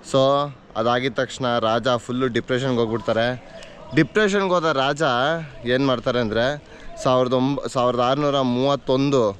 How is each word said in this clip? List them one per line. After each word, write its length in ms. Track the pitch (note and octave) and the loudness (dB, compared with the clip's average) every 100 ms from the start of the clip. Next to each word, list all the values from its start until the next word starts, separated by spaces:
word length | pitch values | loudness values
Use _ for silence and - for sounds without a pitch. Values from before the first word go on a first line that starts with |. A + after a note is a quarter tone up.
| - | 0
So 120 | C3+ C3+ C#3+ C#3+ C3 - A2 | 2 4 2 0 -8 -10 -2
ಅದಾಗಿದ 340 | A2+ B2 C3+ B2 | 0 0 0 -2
ತಕ್ಷಣ 240 | B2+ - B2+ A#2+ A2 | -6 -2 -2 0 2
ರಾಜ 180 | A#2 A#2 A#2+ - | 0 0 -2 -2
ಫುಲ್ಲು 220 | B2 C3 A#2 | -2 0 -2
ಡಿಪ್ರೆಷನ್ಗೆ 420 | - B2+ C3 A#2+ | -2 -2 0 0
ಹೋಗ್ಬಿಡ್ತಾರೆ. 460 | A#2 A2+ G2+ A2 A#2 B2+ - - - - - C3 | 0 -2 0 0 0 -2 -12 -20 -20 -20 -4 0
ಡಿಪ್ರೆಷನ್ಗೆ 560 | D#3+ G#3+ G#3+ G3+ G3 F3+ | 0 2 2 2 0 0
ಹೋದ 140 | D#3+ C#3 | 0 0
ರಾಜ 200 | C3+ D3 D#3 B2 C#3 E3 D3+ - A#2 | 0 0 0 2 0 -2 -8 -10 -2
ಏನು 120 | B2+ C#3 | 0 2
ಮಾಡ್ತಾರೆ 300 | A#2+ B2 B2 A2+ | 0 0 0 0
ಅಂದರೆ, 200 | G#2+ B2 D3 - - - - | 0 0 -2 -12 -18 -16 -4
ಸಾವಿರದ 300 | C3+ B2+ B2+ B2+ | 2 2 2 2
ಒಂಬ-, 260 | C3 C#3 - C3+ | 0 -2 -4 0
ಸಾವಿರದ 240 | B2 A#2+ B2 | 0 2 0
ಆರುನೂರ 300 | C#3 D3 C#3 C3 B2 | 2 0 2 0 2
ಮೂವತ್ತೊಂದು 680 | C3+ C#3+ - C3 C#3 C#3 A2 G2 | 0 0 0 0 2 2 0 -2